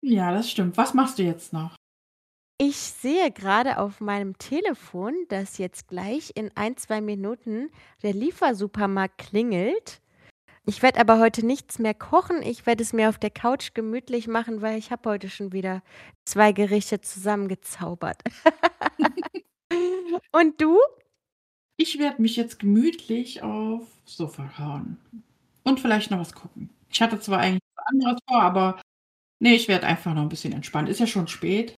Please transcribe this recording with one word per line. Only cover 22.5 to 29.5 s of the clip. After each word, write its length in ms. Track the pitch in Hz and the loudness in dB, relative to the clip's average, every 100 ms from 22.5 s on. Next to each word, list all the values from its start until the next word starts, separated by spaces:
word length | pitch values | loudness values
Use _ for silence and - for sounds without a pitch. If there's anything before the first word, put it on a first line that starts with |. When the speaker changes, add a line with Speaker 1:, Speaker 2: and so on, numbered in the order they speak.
| - | -2
Speaker 1:
gemütlich 840 | 202 214 320 330 - 233 247 - | 2 4 4 0 -4 -6 -6 -10
aufs 460 | 214 214 220 226 - _ - | -8 -6 -4 -6 -10 _ -16
Sofa 520 | - 156 - 139 - | -10 -10 -8 -14 -10
hauen 400 | 147 143 - - _ 226 - _ _ _ | -8 -8 -10 -12 _ -20 -20 _ _ _
und 160 | 254 269 | 0 0
vielleicht 280 | 240 214 - | 2 0 0
noch 100 | 185 | -4
was 140 | 165 | -6
gucken. 360 | - - - - _ _ | -12 -20 -16 -18 _ _
Ich 120 | - | 0
hatte 180 | 226 208 | 0 -2
zwar 200 | - 190 | -2 0
eigentlich 220 | 185 185 - - | 2 0 -4 -10
was 100 | - | -2
anderes 320 | 269 247 240 - | 0 2 -2 0
vor, 140 | 247 | 4
aber 400 | 180 190 185 185 - _ _ _ _ - | 4 4 2 0 -10 _ _ _ _ 2
ne, 140 | 233 | 6